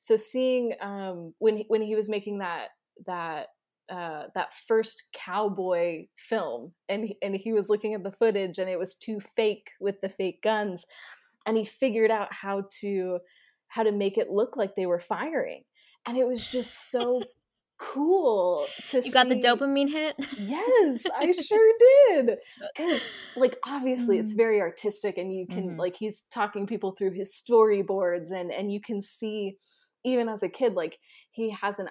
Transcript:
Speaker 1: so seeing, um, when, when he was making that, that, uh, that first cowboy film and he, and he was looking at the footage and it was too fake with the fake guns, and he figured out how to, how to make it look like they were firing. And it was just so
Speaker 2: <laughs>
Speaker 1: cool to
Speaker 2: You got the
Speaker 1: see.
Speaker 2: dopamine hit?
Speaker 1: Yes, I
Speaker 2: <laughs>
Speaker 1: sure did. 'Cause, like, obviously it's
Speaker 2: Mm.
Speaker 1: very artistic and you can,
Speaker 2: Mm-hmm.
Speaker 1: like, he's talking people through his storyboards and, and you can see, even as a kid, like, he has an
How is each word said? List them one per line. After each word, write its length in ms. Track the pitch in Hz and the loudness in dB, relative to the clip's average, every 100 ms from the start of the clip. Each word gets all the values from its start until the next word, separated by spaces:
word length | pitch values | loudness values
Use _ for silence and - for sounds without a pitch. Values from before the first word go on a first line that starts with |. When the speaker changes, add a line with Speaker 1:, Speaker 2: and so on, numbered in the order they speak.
Speaker 1:
so 160 | - 220 | 0 2
seeing, 580 | - 254 254 254 233 - | 2 0 0 2 -2 -4
um, 540 | 202 202 190 175 165 - | -8 -8 -8 -10 -12 0
when, 260 | 220 214 214 | 2 2 0
when 140 | 220 | -2
he 120 | 214 | 0
was 140 | 214 208 | -2 -2
making 300 | 208 202 202 | -4 -4 -6
that, 320 | 185 165 107 - _ - - | -6 -8 -10 -14 _ -18 -10
that, 420 | 180 165 151 - _ _ _ - | -8 -6 -8 -12 _ _ _ -14
uh, 360 | 180 170 151 - | -10 -8 -10 -8
that 180 | 190 - - - | -6 -6 -10 0
first 380 | 220 220 - - | 0 0 -8 -18
cowboy 920 | - - 190 214 190 185 175 175 160 180 _ | -18 -8 -2 -2 -2 -2 0 0 -4 -12 _
film 560 | - 220 156 117 151 - - | -6 -4 -4 -6 -10 -16 -8
and 160 | 202 | -6
he, 140 | 214 - | -6 -6
and 140 | 202 196 | -6 -6
he 160 | 220 | -2
was 160 | 220 208 | -2 0
looking 260 | 208 214 | 0 -2
at 80 | 214 | -6
the 80 | 190 | -8
footage 480 | - 226 202 190 170 | 0 2 2 -2 -4
and 100 | 185 | -4
it 80 | 180 | -4
was 180 | 185 - | -6 -8
too 240 | - 214 - - | -10 -10 -6 0
fake 340 | 214 208 - - | 0 -2 -10 -6
with 200 | 196 196 | -6 -4
the 80 | 190 | -8
fake 340 | - 190 - | -4 -6 -2
guns, 420 | 214 220 208 180 - - - - - _ 233 | 0 0 -2 -6 -12 -18 -20 -20 -20 _ -2
and 100 | 220 | -2
he 80 | |
figured 460 | 208 - 262 220 220 | -2 -2 0 4 4
out 220 | 220 202 | 2 -2
how 320 | - 196 196 196 - | -8 -6 -6 -6 -8
to, 380 | 202 196 185 180 - _ _ _ _ | -4 -4 -2 -4 -8 _ _ _ _
how 140 | 233 | -2
to 80 | 220 | 0
make 260 | 208 202 208 | 2 0 0
it 120 | - | 0
look 260 | 196 254 269 | 0 0 -2
like 180 | 196 | -4
they 120 | 196 180 | -2 -2
were 140 | 175 | -2
firing. 640 | - 185 302 294 - - - _ _ _ 233 | -2 -6 -4 -4 -6 -8 -18 _ _ _ -6
And 100 | 254 | 0
it 100 | 247 | 0
was 200 | 240 - | 0 -4
just 440 | 254 - - - | -6 -4 -6 -4
so 320 | 247 240 247 - _ _ | -2 0 -2 -4 _ _
Speaker 2:
<laughs> 260 | _ _ - | _ _ -16
Speaker 1:
cool 960 | - 269 302 381 285 208 180 160 147 - | -10 -2 2 4 4 4 2 0 -2 -8
to 180 | - 262 | -2 -2
Speaker 2:
You 80 | 247 | 2
got 160 | 262 254 | 4 4
the 80 | 226 | 4
Speaker 1:
see. 40 | |
Speaker 2:
dopamine 500 | 240 240 277 277 277 | 4 4 2 2 0
hit? 260 | 311 311 - 277 233 | 0 -4 -6 -10 -8
Speaker 1:
Yes, 720 | 202 302 466 494 330 233 359 247 | -6 -4 4 6 6 2 -2 0
I 160 | 320 | 2
Speaker 2:
<laughs> 0 | |
Speaker 1:
sure 400 | 359 - 427 440 453 | 0 2 6 8 10
did. 600 | 494 554 523 320 240 196 - - - - | 10 12 10 8 2 0 -6 -14 -12 -4
'Cause, 320 | 339 247 - - - | 0 0 -2 -12 -14
like, 240 | 247 254 - 254 | 0 0 2 -6
obviously 520 | 277 254 254 240 196 | -4 -2 0 2 2
it's 140 | 214 | 2
Speaker 2:
Mm. 40 | 214 | 2
Speaker 1:
very 240 | 226 208 | 4 4
artistic 580 | 170 - 214 208 208 175 | 0 -2 -6 -4 -4 -4
and 140 | 185 | -6
you 120 | 190 180 | -6 -6
can, 240 | 180 185 | -6 -6
Speaker 2:
Mm-hmm. 80 | 165 | -4
Speaker 1:
like, 180 | 180 180 | -4 -4
he's 260 | 214 208 - | -8 -8 -10
talking 360 | 240 208 208 202 | -4 -4 -4 -6
people 260 | 220 190 | -4 -6
through 200 | 185 190 | -2 -4
his 220 | 180 196 | -4 -4
storyboards 960 | - - 233 220 202 190 190 180 175 165 | -4 2 6 6 4 0 0 0 -2 -4
and, 200 | 185 175 | -8 -6
and 200 | 170 202 | -6 -4
you 80 | 202 | -6
can 220 | 208 202 | -6 -8
see, 540 | 202 - 220 214 196 196 _ - _ _ | -6 -8 -6 -6 -6 -10 _ -20 _ _
even 240 | 247 254 226 | -2 0 0
as 140 | 214 | -2
a 60 | 180 | -6
kid, 260 | - 247 | 0 0
like, 240 | 185 160 - _ - _ | 0 -4 -8 _ -20 _
he 200 | - 220 | -6 -6
has 280 | 202 202 202 | -4 -6 -6
an 100 | 185 | -8